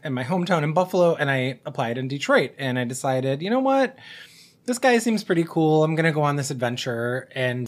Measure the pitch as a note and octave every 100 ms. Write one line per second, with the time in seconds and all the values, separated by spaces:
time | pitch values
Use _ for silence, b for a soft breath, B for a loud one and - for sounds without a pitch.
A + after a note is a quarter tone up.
0 | D#3 B2+ B2 F3+ F3 F3 D3 D#3 F3+ F#3
1 | F3 D3+ C#3+ C3+ B2+ C3+ D3 C#3 A#2 A#2+
2 | C3 C#3+ - C4+ C3+ - C3+ B2 A#2+ A#2+
3 | C#3 C3 C3+ C#3 F#3 B3 C4+ C4+ B3+ -
4 | B B B B B B - A#3+ C4 A#3+
5 | A#3 G#3+ - E3+ E3 E3+ D#3 D#3 D#3 D#3+
6 | D#3+ D3+ D3 C#3+ C3+ C3 A#2+ A#2+ C3+ A#2
7 | A#2+ B2+ - - B2+ B2